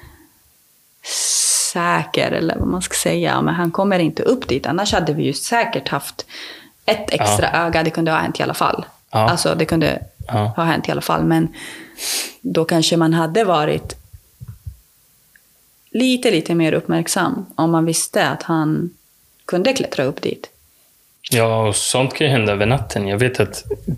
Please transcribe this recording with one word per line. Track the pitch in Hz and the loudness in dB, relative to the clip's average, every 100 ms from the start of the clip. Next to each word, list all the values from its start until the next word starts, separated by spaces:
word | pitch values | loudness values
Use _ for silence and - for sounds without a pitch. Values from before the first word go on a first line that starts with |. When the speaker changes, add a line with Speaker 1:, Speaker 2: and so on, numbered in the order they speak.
| - - - _ _ _ _ _ _ _ - - - - - - - | -20 -20 -20 _ _ _ _ _ _ _ -8 -4 -2 0 0 0 -2
Speaker 1:
säker, | 180 170 165 156 - - | 0 2 2 0 0 0
eller | - 160 - | 0 -2 0
vad | - | -2
man | 180 | -2
ska | - - | -4 -2
säga. | 175 170 160 131 | 0 0 0 2
Men | 156 | 0
han | 170 170 | 0 0
kommer | 165 202 185 | 0 2 2
inte | 160 - | 2 0
upp | - 262 - | 0 0 0
dit. | 139 - | -2 -2
Annars | 170 208 | -2 0
hade | 202 156 | 0 0
vi | 151 | 0
ju | 135 | -2
säkert | - - 233 220 - - | -4 -2 -2 0 -4 -4
haft | 139 - - - - - - - _ - | -6 -6 -12 -16 -16 -16 -18 -20 _ -2
ett | 214 - | 0 0
extra | - 104 104 131 | 0 2 2 2
Speaker 2:
Ja. | 160 170 | 0 0
Speaker 1:
öga. | 160 | 0
Det | 160 | 0
kunde | 165 160 | 0 0
ha | 160 | 0
hänt | 165 160 | -2 -2
i | |
alla | 131 | -2
fall. | 147 160 - - - _ | 0 0 -2 -6 -16 _
Speaker 2:
Ja. | 110 110 | 2 2
Speaker 1:
Alltså, | 170 156 160 | 2 0 0
det | 160 | 0
kunde | 165 151 - - - - | 2 2 0 -6 -16 -4
Speaker 2:
Ja. | 113 107 113 | -2 0 0
Speaker 1:
ha | |
hänt | 165 151 - | 0 0 -2
i | |
alla | 147 | -4
fall. | - 165 | -2 0
Men | 160 165 165 - - - - - - - - - | 2 2 0 -4 -16 -16 -18 -10 -6 -6 -8 -8
då | - 175 165 | -4 -2 0
kanske | 170 156 170 | 2 2 4
man | 160 | 4
hade | 165 160 190 | 4 2 2
varit | 208 160 151 156 - - - - _ - - - - - _ _ _ _ _ _ _ _ _ _ _ | 2 2 2 -2 -6 -14 -20 -20 _ -20 -20 -16 -16 -16 _ _ _ _ _ _ _ _ _ _ _
lite, | 220 254 254 254 | 0 2 2 2
lite | 170 - 170 | 2 2 2
mer | 160 | 2
uppmärksam | 160 - 165 165 196 170 - 190 - | 2 0 -2 0 0 0 -2 -4 0
om | 165 | 2
man | 165 165 | 2 2
visste | 160 - 214 156 | 0 0 2 2
att | 147 | 0
han | - 160 156 151 175 - _ _ _ _ - | -2 0 2 0 -2 -8 _ _ _ _ -4
kunde | 180 254 | 0 0
klättra | 262 - - | 0 -2 -2
upp | 131 - | -2 -2
dit. | - - - _ _ _ _ _ _ _ - | -4 -6 -10 _ _ _ _ _ _ _ -2
Speaker 2:
Ja, | 120 113 113 110 | 2 2 2 2
och | 98 | 0
sånt | - 127 135 | 0 0 0
kan | - 147 | 2 2
ju | |
hända | 131 107 | 4 2
över | 101 104 | 2 2
natten. | 123 110 110 98 | 2 0 -4 -2
Jag | 101 | 0
vet | 123 123 | 2 2
att | 104 - - - - | -2 -4 -10 -8 -6